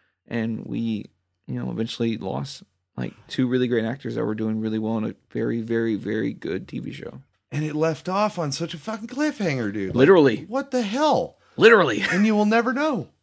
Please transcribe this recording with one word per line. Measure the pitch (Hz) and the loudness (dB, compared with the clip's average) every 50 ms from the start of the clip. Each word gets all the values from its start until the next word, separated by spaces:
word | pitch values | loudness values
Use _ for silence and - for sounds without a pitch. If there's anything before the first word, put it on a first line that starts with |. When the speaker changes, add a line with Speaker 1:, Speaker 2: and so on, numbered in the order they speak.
| _ _ _ _ _ - | _ _ _ _ _ -8
Speaker 1:
And | 117 117 110 117 113 104 95 - | -6 -4 -4 -4 -6 -6 -8 -6
we, | 117 117 117 113 110 101 - - _ _ _ _ _ _ _ - | -6 -4 -4 -2 -4 -4 -6 -12 _ _ _ _ _ _ _ -10
you | 127 | -8
know, | 123 127 127 | -6 -6 -6
eventually | 117 113 113 117 - - 117 117 110 - | -4 -4 -6 -6 -4 -2 -2 -2 -2 -4
lost, | - 95 117 135 143 135 - - - _ _ _ _ _ _ | -6 -6 -6 -6 -6 -8 -10 -14 -18 _ _ _ _ _ _
like, | 131 - - - - - - | -8 -8 -8 -8 -12 -16 -8
two | - - 127 120 | -2 -2 0 2
really | 127 127 127 117 | 2 0 0 2
great | 120 113 110 | 0 0 0
actors | 113 127 - - 113 117 | -2 -4 -6 -8 -8 -4
that | 113 113 | -4 -2
were | 113 110 | -2 -2
doing | 110 110 110 110 110 | -2 -2 -4 -2 -2
really | 110 110 110 110 | -2 -2 -2 -2
well | 107 110 113 110 | -2 -2 -2 -2
in | 107 | -4
a | 110 - - _ _ | -6 -8 -10 _ _
very, | - 117 117 120 117 117 | -6 -4 -2 -2 -2 -4
very, | 110 117 113 113 113 113 107 | -4 -2 -2 0 0 0 -2
very | 95 - 101 107 110 113 117 | -2 -4 -4 -4 -2 -2 -4
good | - - - 76 90 98 185 - | -6 -6 -6 -6 -6 -6 -6 -8
T | - - | -10 -10
V | - - | -10 -10
show. | 139 135 - - - 135 - _ _ _ _ _ | -12 -12 -14 -14 -16 -16 -20 _ _ _ _ _
Speaker 2:
And | 139 147 156 | -6 -4 -4
it | 151 147 | -4 -2
left | 151 160 165 156 - - 180 | 0 0 0 -2 -2 -6 -4
off | 185 202 214 208 - 180 | -2 0 0 0 0 -2
on | 160 143 | -4 -4
such | 131 - 165 160 - | -4 -4 -6 -8 -8
a | 151 | -10
fucking | - 220 220 202 220 - | -8 -8 -8 -8 -10 -10
cliffhanger, | 240 269 302 302 294 - 202 165 135 127 113 101 101 | -4 -2 -2 -2 -2 -2 -2 -2 0 0 -2 -2 -2
dude. | 107 98 95 | -4 -4 -2
Like, | - | 4
Speaker 1:
Literally. | 117 135 165 196 170 143 127 107 - 156 185 | 6 8 8 10 8 8 6 4 0 -4 -6
Speaker 2:
what | 226 269 269 - | -4 -4 -4 -2
the | 262 247 226 | -2 -2 0
hell? | 190 214 277 311 302 226 110 85 - - _ _ _ _ - | 0 0 0 2 2 2 2 0 -2 -8 _ _ _ _ 6
Speaker 1:
Literally. | 190 226 233 202 170 131 104 101 - - | 8 8 10 8 6 4 2 0 -2 0
Speaker 2:
And | 170 185 208 220 | 2 2 4 4
you | 214 | 4
will | 208 208 | 4 4
never | 208 220 233 220 254 | 4 4 4 2 2
know. | 240 269 302 311 269 185 117 - _ _ | 0 0 0 0 -2 -2 -4 -8 _ _